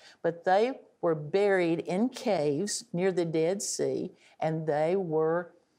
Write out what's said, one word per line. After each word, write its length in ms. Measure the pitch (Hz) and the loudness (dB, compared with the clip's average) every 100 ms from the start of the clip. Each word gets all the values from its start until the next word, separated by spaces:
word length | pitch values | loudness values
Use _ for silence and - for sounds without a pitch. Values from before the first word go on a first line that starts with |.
| - - | -20 -4
But 220 | 170 165 190 | -4 -2 2
they 280 | 190 247 269 - - | 4 2 -2 -14 -4
were 120 | 175 | -2
buried 680 | 156 147 190 202 190 170 170 | -2 0 2 4 4 2 0
in 280 | - 180 247 | -2 0 -2
caves 760 | - 233 180 147 143 208 - - | -2 -2 0 2 0 -2 -6 -6
near 200 | 170 190 | -2 0
the 140 | 180 170 | 0 0
Dead 360 | 160 160 202 | 0 0 0
Sea, 500 | - - 139 131 185 - - - | -4 -2 -2 -2 -6 -10 -20 -6
and 260 | 160 160 160 | -4 -2 -2
they 300 | 147 156 196 | 0 2 0
were 560 | 180 156 160 170 175 _ _ | 0 0 2 0 -4 _ _